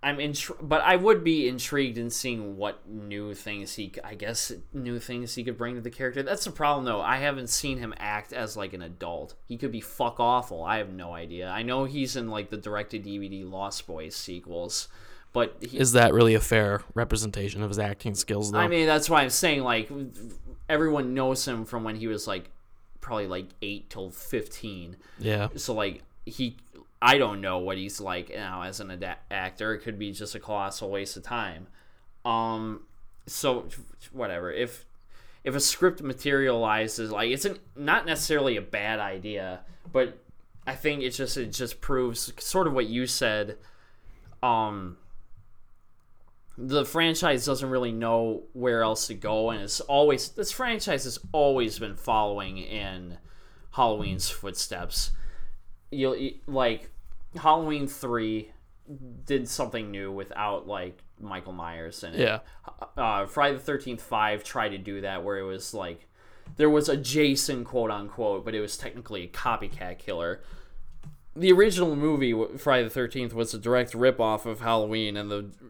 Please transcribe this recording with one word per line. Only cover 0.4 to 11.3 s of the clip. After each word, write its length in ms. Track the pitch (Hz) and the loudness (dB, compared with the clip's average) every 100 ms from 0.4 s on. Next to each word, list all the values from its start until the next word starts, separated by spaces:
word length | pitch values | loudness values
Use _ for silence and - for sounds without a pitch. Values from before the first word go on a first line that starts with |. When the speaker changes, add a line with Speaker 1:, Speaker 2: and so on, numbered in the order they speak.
| - - | -6 -8
Speaker 1:
but 200 | 151 151 | 2 4
I 160 | - 185 | 6 6
would 260 | 196 220 | 8 6
be 240 | 165 160 123 | 6 4 2
intrigued 500 | 127 - 143 135 117 | 0 -2 0 0 0
in 140 | 117 | -4
seeing 460 | 117 131 117 104 98 | -2 -2 -4 -6 -4
what 300 | 104 - - | -4 -4 -12
new 460 | 107 104 101 104 | -12 -8 -8 -8
things 400 | 98 - 104 95 | -10 -8 -8 -8
he 180 | - 98 | -8 -8
c-, 80 | - | -10
I 100 | - | -12
guess 380 | 101 101 117 - 101 - | -8 -4 -2 -4 -6 -10
new 280 | 139 123 120 | -8 -4 -6
things 340 | 117 123 120 | -6 -8 -6
he 100 | 127 | -6
could 140 | 120 117 | -6 -4
bring 160 | 120 123 | -6 -6
to 60 | |
the 80 | 117 | -8
character. 320 | 117 131 127 | -4 -4 -2
That's 240 | 139 202 - | -2 -2 -4
the 60 | |
problem, 340 | - 147 143 127 | 0 2 2 2
though. 160 | 107 | 0
I 160 | 85 127 | 2 2
haven't 320 | 143 135 123 | 2 -2 -2
seen 300 | - 147 131 | -2 -2 -4
him 140 | 117 - | -6 -6
act 340 | 104 104 - | -4 -4 -6
as, 240 | 123 113 110 | -6 -6 -4
like, 180 | 95 | -6
an 100 | 90 | -8
adult. 500 | 85 87 87 82 71 - - | -12 -8 -8 -6 -8 -14 -12
He 100 | 117 | -6
could 140 | 139 | -4
be 100 | 113 | -6
fuck 380 | - - 120 - | -10 -2 -2 4
awful. 440 | 117 123 120 87 | 4 4 2 -6
I 140 | 82 110 | -2 -2
have 160 | 98 | -2
no 200 | 92 85 | -8 -10
idea. 360 | 85 85 | -10 -10